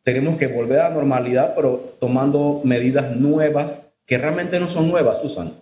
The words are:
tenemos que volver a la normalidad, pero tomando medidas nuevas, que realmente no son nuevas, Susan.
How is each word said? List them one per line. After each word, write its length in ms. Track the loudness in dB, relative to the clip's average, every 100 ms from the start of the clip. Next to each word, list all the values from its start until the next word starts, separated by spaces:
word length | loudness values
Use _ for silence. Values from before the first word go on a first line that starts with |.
tenemos 340 | -2 0 0 0
que 80 | -2
volver 360 | -2 0 2
a 80 | 2
la 60 | 0
normalidad, 600 | 0 0 0 0 0 0
pero 420 | 0 -2 -6 -6
tomando 640 | -2 2 2 2 0 0
medidas 520 | 0 2 2 0 0 0
nuevas, 640 | 2 2 2 0 -4 -8 -20 _ -4
que 140 | -2
realmente 400 | 0 -4 -2 -2
no 100 | -2
son 200 | 0 0
nuevas, 320 | 2 2 0
Susan. 300 | -4 -8 -10 -12